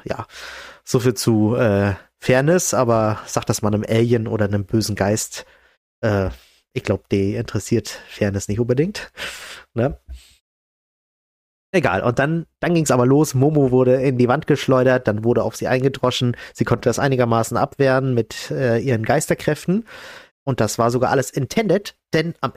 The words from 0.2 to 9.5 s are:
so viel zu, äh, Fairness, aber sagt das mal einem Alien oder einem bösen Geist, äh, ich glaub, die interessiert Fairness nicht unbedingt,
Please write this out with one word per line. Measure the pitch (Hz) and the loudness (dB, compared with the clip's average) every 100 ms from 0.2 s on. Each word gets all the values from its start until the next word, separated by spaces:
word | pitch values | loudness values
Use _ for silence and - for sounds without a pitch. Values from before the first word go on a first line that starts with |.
| 107 - - - - - | -12 -16 -18 -18 -20 -20
so | - 131 | -4 0
viel | 123 - | 0 0
zu, | - 110 107 123 | 2 2 2 2
äh, | 117 101 101 92 - _ | 2 2 0 -2 -10 _
Fairness, | - 127 143 180 - 107 | 0 2 4 2 2 0
aber | 120 113 107 104 - | 2 2 2 -2 -4
sagt | 131 - | -6 -2
das | 113 | -2
mal | 107 | 0
einem | 107 - | -2 0
Alien | 113 120 120 110 | 2 2 2 0
oder | 107 104 | -2 -2
einem | 101 98 | -2 -2
bösen | 113 104 101 | -2 -2 -2
Geist, | 101 107 - - - _ _ _ _ _ | 0 0 -4 -12 -18 _ _ _ _ _
äh, | 113 101 95 - _ _ _ | -2 0 -2 -6 _ _ _
ich | 127 | -8
glaub, | - 98 - | -4 -4 -2
die | 101 98 110 | -2 0 -4
interessiert | 113 107 - 113 - - - | -4 -6 -2 -2 -2 -10 -12
Fairness | - 104 98 - | -4 -2 -2 -4
nicht | 104 | -2
unbedingt, | 120 123 175 - - - - - - | 0 0 -2 -4 -14 -14 -14 -14 -16